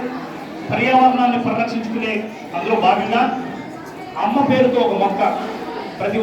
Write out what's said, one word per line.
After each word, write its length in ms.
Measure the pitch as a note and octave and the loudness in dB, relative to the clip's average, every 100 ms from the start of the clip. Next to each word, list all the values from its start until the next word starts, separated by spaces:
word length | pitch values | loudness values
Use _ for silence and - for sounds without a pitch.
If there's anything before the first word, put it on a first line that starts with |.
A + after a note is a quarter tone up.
| - - - - - - - | -4 -8 -10 -12 -12 -10 -4
పర్యావరణాన్ని 680 | - B3 C4 C4 B3+ B3 A#3+ - | 0 4 6 6 6 2 2 0
పరిరక్షించుకునే 680 | A3 A#3 A3+ G#3+ A3 A3 G#3+ - - - - | -2 -2 -4 -4 -4 -2 -4 -6 -10 -8 -6
అందులో 220 | - A3 - | 0 2 4
భాగంగా 360 | - - A#3+ B3+ - - - - - - - - - | 4 2 2 2 0 -6 -8 -10 -12 -14 -14 -12 -2
అమ్మ 140 | D#3+ C#4 C#4 | 0 2 4
పేరుతో 300 | C4 B3 A#3+ A3 | 4 4 4 2
ఒక 100 | G3 | 2
మొక్క 180 | G3 G3 G#3 - - - - - - - | 0 2 0 0 -4 -8 -8 -10 -10 -6
ప్రతి 200 | G3+ A3 | -2 0